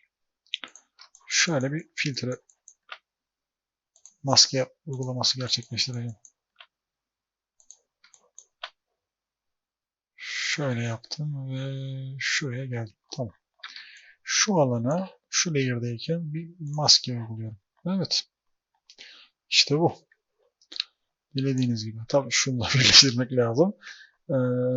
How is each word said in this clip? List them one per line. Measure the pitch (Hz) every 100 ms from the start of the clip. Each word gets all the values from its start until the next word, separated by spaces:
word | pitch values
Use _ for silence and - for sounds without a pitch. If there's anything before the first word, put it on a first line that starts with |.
| _ _ _ _ _ - - - _ _ - - -
Şöyle | - - 147 135
bir | 156 -
filtre | - 151 123 127 127 _ _ - _ _ - _ _ _ _ _ _ _ _ _ _ - _
maske | 135 131 - 135 127 _ 156
uygulaması | 131 127 127 117 127
gerçekleştireceğim. | 123 - - 113 - 120 120 - - _ _ - - _ _ _ _ _ _ _ _ _ - - _ _ _ _ _ - - _ - - _ _ _ _ _ _ _ _ _ _ _ _ _ -
Şöyle | - - - - 139 117
yaptım | 117 113 - - 151 139 135
ve | 131 135 135 135 135 135 135
şuraya | - - 143 120
geldim. | 135 120 110 - _
Tamam. | - 117 - _ _ - - - - - _
Şu | - - - 180
alana, | 131 120 120 170 190 - _
şu | - 180
layer'dayken | 143 131 120 120 117 - 170 156
bir | 156 170 175
maske | 147 151 139 - 131
uyguluyorum. | 120 113 110 110 104 _ _ 175
Evet. | 190 151 - - _ _ _ _ _ - - - - - _ -
İşte | - - 147
bu. | 165 - _ _ _ _ _ _ _ - - _ _ _ _ 139
Dilediğiniz | 135 131 123 113
gibi. | 113 110 113
Tabii | 143 127
şunla | - 139 123 104
<laughs> |
birleştirmek | 131 123 - 139 120 127
lazım. | 127 117 120 190 - - - - _ -
Ee, | 135 123 123 123